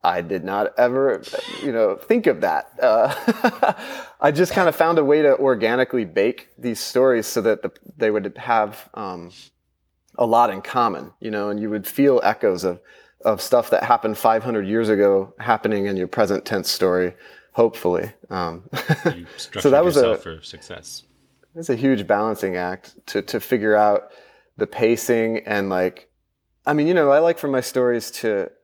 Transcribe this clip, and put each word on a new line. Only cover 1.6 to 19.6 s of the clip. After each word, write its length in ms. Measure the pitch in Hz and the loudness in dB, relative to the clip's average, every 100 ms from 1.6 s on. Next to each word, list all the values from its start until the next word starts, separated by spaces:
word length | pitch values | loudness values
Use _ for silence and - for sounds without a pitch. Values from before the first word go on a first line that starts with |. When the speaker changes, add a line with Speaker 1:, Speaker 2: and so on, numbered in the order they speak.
Speaker 1:
you 100 | 143 | -4
know, 240 | 113 107 95 | 2 2 0
think 300 | - 233 185 | 0 2 2
of 140 | 78 | 2
that." 280 | 92 78 - - | 0 -2 -4 0
Uh, 320 | 123 110 131 - - - 240 - - - 233 - | 2 4 2 0 -4 0 -2 0 -2 -2 -10 -14
<laughs> 160 | - _ | -16 _
I 100 | 143 | 0
just 220 | 147 175 | 2 0
kind 160 | - 175 | 2 0
of 80 | 156 | 2
found 220 | 160 165 | 2 2
a 60 | |
way 180 | 143 147 | 4 4
to 140 | 147 131 | 4 4
organically 680 | 135 120 110 123 127 127 | 2 2 0 0 0 -2
bake 440 | 101 80 107 123 - _ | -2 0 0 -2 -14 _
these 220 | 123 110 | -8 -6
stories 460 | - 127 131 120 110 | -4 2 4 2 0
so 140 | - | -2
that 200 | 107 104 | 0 0
the, 80 | 98 _ - - | -4 _ -20 -4
they 140 | 110 | -2
would 260 | 107 98 - | 0 -4 -10
have, 500 | - 117 104 107 - | -2 0 0 -6 -18
um, 360 | - 98 90 87 - - _ _ _ _ _ _ - | -12 -12 -12 -16 -20 -20 _ _ _ _ _ _ -2
a 80 | 117 | 2
lot 240 | 113 120 | 4 2
in 100 | 98 | 0
common, 520 | - 127 117 85 67 _ | -6 -2 -2 -4 -12 _
you 100 | 113 | -8
know, 180 | 107 104 | -6 -4
and 120 | 104 | -4
you 100 | 107 | -6
would 160 | 107 98 | -6 -6
feel 340 | - 139 123 | 2 4 4
echoes 400 | - 110 110 90 | 2 0 0 0
of, 140 | 92 87 _ - _ _ | -2 -4 _ -20 _ _
of 160 | - 104 | -2 -2
stuff 300 | - 123 113 | 2 0 2
that 140 | 113 | -2
happened 340 | 117 120 110 104 | 2 0 0 0
five 240 | 113 113 | 2 2
hundred 240 | 123 113 95 | 0 -4 -2
years 220 | 110 110 | -2 2
ago 420 | 104 101 98 95 _ | 4 4 2 0 _
happening 480 | 110 110 107 104 101 | -2 0 0 -2 -2
in 100 | 95 | -4
your 120 | 92 | -4
present 360 | - 101 98 - | -2 0 0 -2
tense 240 | 104 90 | -6 -4
story, 440 | - 95 90 90 - - - _ | -2 0 2 -2 -6 -20 -20 _
hopefully. 580 | - 117 - - 87 110 - - | 0 0 2 -2 -2 -4 -12 -10
Um, 320 | 95 87 85 - | -6 -6 -8 -12
<laughs> 0 | |
Speaker 2:
You 540 | 135 - 151 170 87 85 - | -12 -4 -2 -2 -4 -14 -18
Speaker 1:
so 340 | - 101 | -12 0